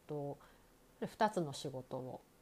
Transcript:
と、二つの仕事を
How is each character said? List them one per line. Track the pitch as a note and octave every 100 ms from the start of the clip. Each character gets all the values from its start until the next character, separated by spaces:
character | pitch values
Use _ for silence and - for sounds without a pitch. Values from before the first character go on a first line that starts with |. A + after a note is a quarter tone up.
| -
と、 | D3+ C#3+ C#3 - - - - - -
二 | G#3+ - G#3+
つ | F#3
の | D#3
仕 | C3+ D3
事 | C3 - C3
を | B2+ - - -